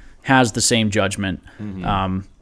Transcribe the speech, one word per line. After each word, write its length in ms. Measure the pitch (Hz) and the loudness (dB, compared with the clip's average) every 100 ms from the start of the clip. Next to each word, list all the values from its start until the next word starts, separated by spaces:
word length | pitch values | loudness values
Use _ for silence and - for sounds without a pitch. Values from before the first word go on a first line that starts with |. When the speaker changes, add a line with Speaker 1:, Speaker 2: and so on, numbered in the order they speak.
| - - | -20 -8
Speaker 1:
has 300 | - 131 120 | 2 4 4
the 80 | 113 | 0
same 300 | - 120 107 | 0 2 2
judgment. 500 | 104 98 101 95 85 - - | 0 -2 -2 -4 -6 -12 -14
Speaker 2:
Mm-hmm. 240 | 107 95 | -12 -8
Speaker 1:
Um, 400 | 95 98 95 92 - - | -4 -2 -2 -4 -8 -18